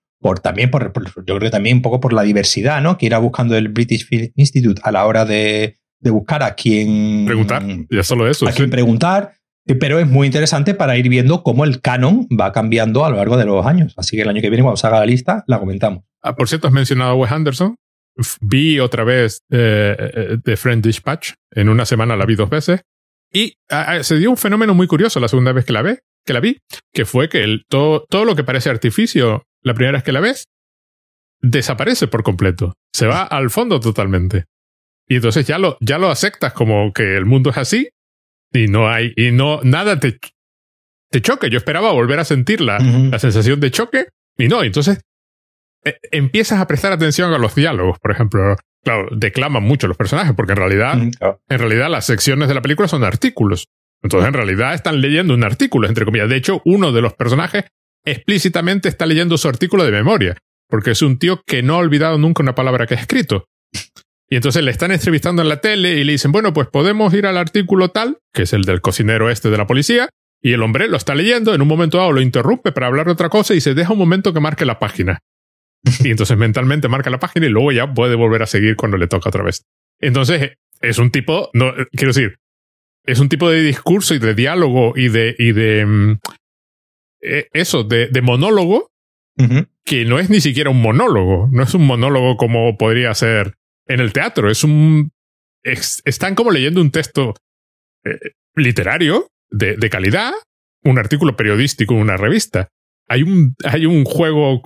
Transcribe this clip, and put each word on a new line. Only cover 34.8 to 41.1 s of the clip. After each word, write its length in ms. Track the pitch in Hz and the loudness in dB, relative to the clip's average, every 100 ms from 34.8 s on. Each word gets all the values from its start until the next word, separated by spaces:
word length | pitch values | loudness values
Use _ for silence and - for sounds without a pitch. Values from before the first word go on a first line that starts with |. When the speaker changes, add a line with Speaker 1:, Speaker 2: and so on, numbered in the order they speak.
| _ _ - | _ _ -4
Speaker 2:
Y 100 | 123 | 0
entonces 300 | 113 151 139 | 0 0 -2
ya 120 | 160 | 0
lo, 180 | 185 - | -2 -2
ya 180 | 107 147 | -2 0
lo 120 | 185 | 0
aceptas 420 | 143 202 - 135 | 0 -4 -4 -6
como 400 | - 113 104 104 | -2 0 0 -2
que 240 | - 104 95 | -2 -2 0
el 80 | |
mundo 260 | 95 135 135 | 2 2 2
es 80 | 139 | -2
así 300 | 127 240 285 _ _ _ _ _ _ | -2 -2 -4 _ _ _ _ _ _
y 140 | 127 107 | 0 2
no 220 | 107 110 | 2 0
hay, 240 | 113 117 110 | 0 -2 0
y 140 | 120 | 2
no, 300 | 120 139 151 | 2 0 0
nada 380 | 131 151 208 170 | 2 2 0 0
te, 180 | 135 - - _ _ _ _ _ _ _ _ | -2 -4 -14 _ _ _ _ _ _ _ _